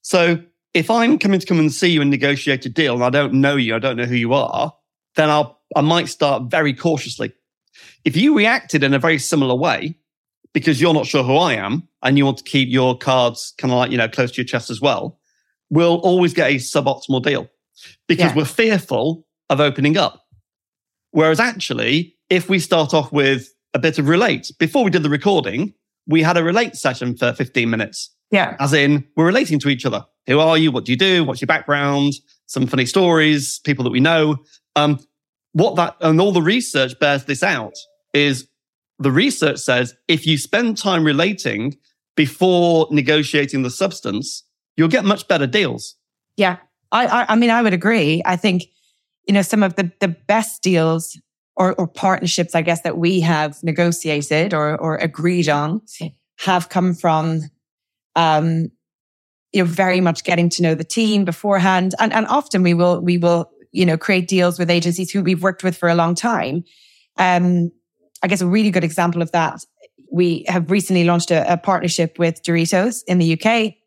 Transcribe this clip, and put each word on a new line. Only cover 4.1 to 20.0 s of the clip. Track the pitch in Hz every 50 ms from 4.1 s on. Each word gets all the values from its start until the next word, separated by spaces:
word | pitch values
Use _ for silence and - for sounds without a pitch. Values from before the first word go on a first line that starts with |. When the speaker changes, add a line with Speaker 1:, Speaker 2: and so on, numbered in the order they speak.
| 123
Speaker 1:
you | 120 117 117 131
are, | 143 120 - - - - 160 _ _ _ _ _ _ _ _ _
then | - 156 151
I'll, | 151 151 143 - _ _ _ _ -
I | 160
might | 143 156 170 175 165 -
start | - _ 151 143 139 127 127 120
very | - 160 156 147 135
cautiously. | - - 170 156 139 - 123 - - 110 107 _ _ _ _ _ _ _ _ _ - - - _ _ _
If | 156 123
you | 160 233 302 302
reacted | 220 208 226 247 - - - - 147 139
in | 135 139
a | 135
very | 127 165 160 131
similar | - - 175 151 135 127 123
way, | 127 156 170 117 - 101 151 165 _ _ _ _ _ _ _ _ _ _ _ _
because | 156 127 160 160 127
you're | 156 175 160
not | 151 127
sure | - - 143 123
who | 127 135
I | 156 180 165 123
am | 107 98 98 127 165 - _ _ _ -
and | 127 139
you | 143 139
want | 139 135 -
to | -
keep | - - 139 135 123
your | 123 131 127 127 123
cards | 127 - 139 131 127 123 120 113 - - - _
kinda | - - 131 123
like, | 123 127 -
you | -
know, | 120 113 110
close | - - 123 120 -
to | -
your | 123
chest | - - 120 - -
as | 120 101
well, | 135 139 117 95 95 - - _ _ _ _ _ _ _ _ _ _ _
we'll | 127 156 170 170 170 170
always | 170 190 180 185 180 170 170
get | 175 151 131
a | 143
suboptimal | 131 123 - - 147 131 139 135 - - - 135 127 -
deal | 156 139 - - - _ _ _ _ _ - - - - _ _
because | - 170 175 175 156
Speaker 2:
Yeah. | 117
Speaker 1:
we're | 151 147
fearful | 139 - - 226 226 214 185 - - 131 110 120 156 160 160 _ _ _ _ _ _
of | 139 135
opening | 147 143 - - 135 147 160
up. | 202